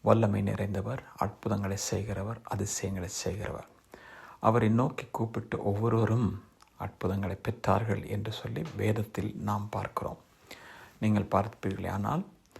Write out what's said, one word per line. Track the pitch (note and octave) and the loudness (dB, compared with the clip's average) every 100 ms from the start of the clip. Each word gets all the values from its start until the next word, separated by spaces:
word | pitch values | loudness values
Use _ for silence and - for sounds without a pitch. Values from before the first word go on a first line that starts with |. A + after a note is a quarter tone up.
வல்லமை | G#2+ A2 G#2 G#2 | 6 6 6 2
நிறைந்தவர், | G2+ G#2 G2 G2 G2+ C3 - - | 0 0 -2 -2 -4 -6 -8 -4
அற்புதங்களை | G2+ - A2 G2+ F#2+ G2 | -4 -2 -2 -2 -2 -4
செய்கிறவர், | - G2 G#2 F#2+ G2+ - | -2 -2 -2 -4 -6 -6
அதிசயங்களை | - G2 G2 - - F#2+ F#2 | -4 -2 -2 -2 -4 -4 -6
செய்கிறவர். | - - G2 - - - - _ - - - - - | -4 -4 -4 -4 -8 -10 -20 _ -20 -20 -20 -20 0
அவரை | A2 A2+ A2 | 4 6 6
நோக்கி | A2+ C3 - - | 6 4 0 -6
கூப்பிட்டு | - A2+ A#2 A2 - | -4 -4 -4 -4 -2
ஒவ்வொருவரும் | G2+ G2+ A2+ A2+ G#2+ G#2+ G2 G2+ - _ _ - | 0 2 4 4 4 4 2 0 -10 _ _ -10
அற்புதங்களை | F#2+ - F#2 G2 G2+ G2 - | -10 -4 -2 0 -2 -4 -4
பெற்றார்கள் | G#2+ - G2 A2 - - | -2 2 2 2 -2 -2
என்று | G#2 A2 | -4 -4
சொல்லி | - G#2+ A#2+ D#3 G2+ | -6 -6 -6 -6 -2
வேதத்தில் | G#2 A2 G#2+ - G#2 - | 0 0 -2 -4 -6 -4
நாம் | G#2 G#2 G#2 | -2 -2 -2
பார்க்கிறோம். | G2+ - - - - - _ - - - - - - | -6 -4 -6 -6 -10 -16 _ -20 -20 -20 -20 -18 -2
நீங்கள் | A2 G#2 | 2 2
பார்ப்பீர்களே | F#2+ G2 G#2 - - D#2 F#2 | 4 2 2 -2 -6 -4 -4
ஆனால், | G2 G#2+ D#3 G3 - _ | -2 0 -2 -4 -12 _